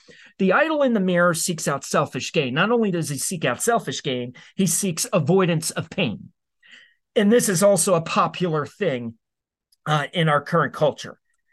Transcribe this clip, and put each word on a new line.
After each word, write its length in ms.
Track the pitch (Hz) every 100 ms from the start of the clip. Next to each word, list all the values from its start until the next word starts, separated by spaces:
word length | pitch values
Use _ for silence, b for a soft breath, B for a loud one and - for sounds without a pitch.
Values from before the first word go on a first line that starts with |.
| B B B B
the 160 | 190
idol 300 | 220 320 302
in 100 | 269
the 60 | 220
mirror 340 | 185 175 175
seeks 340 | 160 - 160 170
out 160 | 139
selfish 480 | - 175 139 131 -
gain. 220 | 165 127
Not 180 | 139 202
only 200 | 240 214
does 180 | 175 143
he 80 | 135
seek 260 | - 175
out 180 | 139 120
selfish 420 | - 226 151 -
gain, 300 | 147 123 123 - B B
he 120 | 190
seeks 400 | - 196 165 -
avoidance 600 | 185 135 190 180 160 -
of 180 | 175 -
pain. 400 | - 135 - - _ _ _ B B B B _ 240
And 160 | 202
this 180 | 240 233
is 140 | 170
also 320 | 202 196 202 170
a 60 |
popular 640 | 160 208 170 - 175 156 135
thing, 480 | - 185 123 117 - _ _ _ _ _ _ -
uh, 180 | 151 135
in 160 | 180 160
our 100 | 143
current 340 | 143 170 127
culture. 460 | - 151 - - - _ _ _